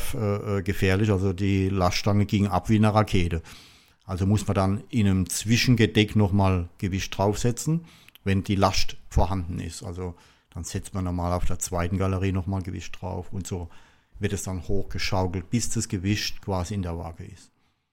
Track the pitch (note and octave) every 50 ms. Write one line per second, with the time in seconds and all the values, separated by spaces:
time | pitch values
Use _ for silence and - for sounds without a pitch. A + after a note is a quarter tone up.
0 | - - - - A2 G2+ G2+ G#2 - G#2+ G2+ G2 E2+ G2+ F#2+ - G2+ F#2+ F#2+ G2
1 | A2 G#2+ G2+ F#2 G2 G2 F2+ F2+ G2+ G2 G2 F#2+ F#2+ F#2+ G2 F#2+ F2+ F2+ - -
2 | - G#2+ G2+ G#2 G2+ G2 A2 G2 G2+ G2+ F2+ F2+ - - A2 G#2 A2 G#2+ G2+ A2
3 | G#2 - - F#2+ F2 E2+ E2+ D#2+ - - - - - - - - _ _ _ _
4 | _ - F#2 F2 G2 F#2+ G#2+ G2+ - - F#2+ G2 F#2+ F#2+ G2 A2+ - - - A2+
5 | G2+ G2 F#2+ F#2+ F2+ - - - - G#2 A#2+ A2 - C3 B2 A2 A2+ G#2 - G#2+
6 | G#2+ G#2 - G#2+ G#2 F#2 G2 G2+ G2 F#2+ F#2 F2+ E2+ E2+ - - G#2+ F2+ F#2 F#2+
7 | - - - - F#2+ G#2 G2+ - - A#2+ A#2+ - - D3+ D#3+ E3 E3 - - -
8 | - - - _ - G2 F#2+ G2 F2+ - G2+ F#2+ G2 F#2+ - - - - - -
9 | - - - - G2+ - G2 F#2+ E2+ F2 E2+ - F#2+ F2 - - - G2 F2 F2+
10 | F#2 F2 E2+ - - - _ _ _ _ - E2+ E2 - - F#2+ - - - F#2+
11 | F2+ F2+ F2+ F2 F2 F2 F2+ F2+ - - F2 - - - F2+ E2+ F2 F2 G2+ F#2
12 | G2 F#2+ F#2+ F#2 F#2+ G2 F#2 F#2+ E2+ G2 G2 F#2+ F2 F#2 F#2 F2+ - - - -
13 | F#2+ F2+ F#2 F2+ F2 - - G2 F2 - G2 F2 F2 E2 - - - - _ _
14 | _ _ - - G#2 G2 G2+ F#2 - G2 F#2 F2 D#2+ - G2+ G2 - - - F2
15 | - - G#2 F#2+ F#2 F2+ F2+ F#2+ E2+ - - A#2 - - - A2+ G#2 - - F#2
16 | F2+ G2 G#2 - - - - - - G#2 F#2+ F#2 F2 - G#2 G2+ F#2 E2+ E2+ E2+
17 | E2+ E2 E2+ - F2+ G2 F#2+ - - - _ _ _ _ _ _ _ _